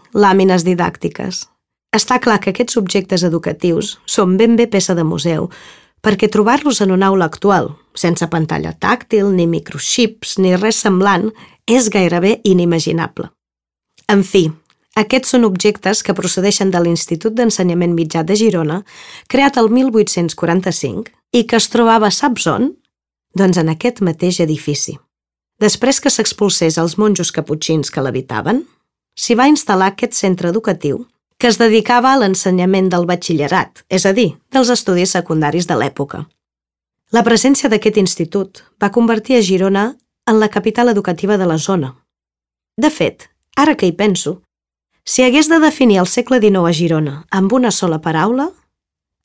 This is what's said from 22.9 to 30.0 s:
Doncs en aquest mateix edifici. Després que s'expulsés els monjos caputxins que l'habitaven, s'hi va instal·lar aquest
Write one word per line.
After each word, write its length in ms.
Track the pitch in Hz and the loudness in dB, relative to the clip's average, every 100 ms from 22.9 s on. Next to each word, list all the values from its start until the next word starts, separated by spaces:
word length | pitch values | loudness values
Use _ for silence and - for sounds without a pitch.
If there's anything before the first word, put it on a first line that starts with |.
| _ _ _ _ | _ _ _ _
Doncs 240 | - 190 180 | 0 0 2
en 140 | 160 | 0
aquest 320 | 160 247 240 | -2 -4 -2
mateix 380 | 190 160 180 175 | -2 -2 -2 -2
edifici. 540 | 165 151 - 143 - 151 _ _ _ _ _ _ | -2 -2 -4 -6 -8 -12 _ _ _ _ _ _
Després 400 | 214 - 247 269 | -2 0 0 0
que 100 | 285 | 0
s'expulsés 640 | - 214 - 202 - 160 160 | -2 -2 -2 -2 0 0 0
els 160 | 165 160 | -2 0
monjos 340 | 214 185 175 | 0 0 -2
caputxins 580 | 170 151 156 - 160 139 | -6 -6 -6 -2 -2 -4
que 140 | - | -4
l'habitaven, 640 | 135 127 127 107 156 247 330 _ _ _ _ - | -4 -4 -6 -6 -2 -4 -6 _ _ _ _ -10
s'hi 220 | - 233 | -2 2
va 80 | 269 | 4
instal·lar 460 | 294 - 190 190 | 4 2 0 0
aquest 240 | 196 | -2